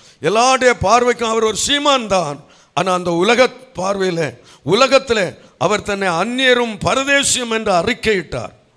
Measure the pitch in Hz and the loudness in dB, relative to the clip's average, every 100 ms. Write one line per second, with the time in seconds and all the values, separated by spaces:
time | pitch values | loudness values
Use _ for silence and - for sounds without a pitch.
0 | - _ 151 214 247 262 254 208 185 233 | -20 _ 0 2 4 4 2 2 2 2
1 | 247 240 226 226 220 202 - 285 294 269 | 2 0 -2 0 0 0 -2 0 2 0
2 | 214 185 151 135 - _ _ - 185 180 | 0 -2 -2 -8 -16 _ _ -4 -2 -2
3 | 175 170 196 240 247 - - 175 185 202 | -2 0 2 2 2 -2 -18 -8 -6 -4
4 | 185 165 147 120 - - 131 208 262 269 | -2 -2 -4 -8 -20 -12 0 2 4 2
5 | 262 220 170 - - - 175 208 208 202 | 2 -2 -4 -8 -18 -4 -2 -2 -4 -4
6 | 190 165 214 247 269 247 240 202 165 240 | -2 -2 -2 0 2 2 0 -4 -2 -2
7 | 269 277 269 254 240 226 220 175 190 247 | 0 0 0 -2 -4 -4 0 0 0 -2
8 | 220 196 - 131 101 - _ | -2 -2 -4 -10 -12 -16 _